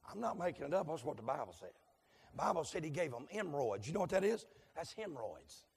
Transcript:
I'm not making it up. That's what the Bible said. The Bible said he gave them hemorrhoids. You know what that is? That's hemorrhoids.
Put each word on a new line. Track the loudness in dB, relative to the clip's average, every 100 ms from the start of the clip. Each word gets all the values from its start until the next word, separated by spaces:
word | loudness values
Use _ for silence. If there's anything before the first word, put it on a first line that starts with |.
| -10
I'm | -2
not | -2 2
making | 0 0
it | 2
up. | 2 2
That's | -2
what | -2 -4
the |
Bible | -2 -2 -2 -8
said. | -16 -16 _ _ _ -20 -14
The | 0
Bible | 4 4
said | 2 -2
he | -2
gave | 0 0
them | -2 -6
hemorrhoids. | -4 -2 2 2 2 0
You |
know | 0
what | 4
that | 6
is? | 6 2 -2 -20 -12
That's | -8 -8
hemorrhoids. | -6 -6 -4 -6 -6 -14 -20 -20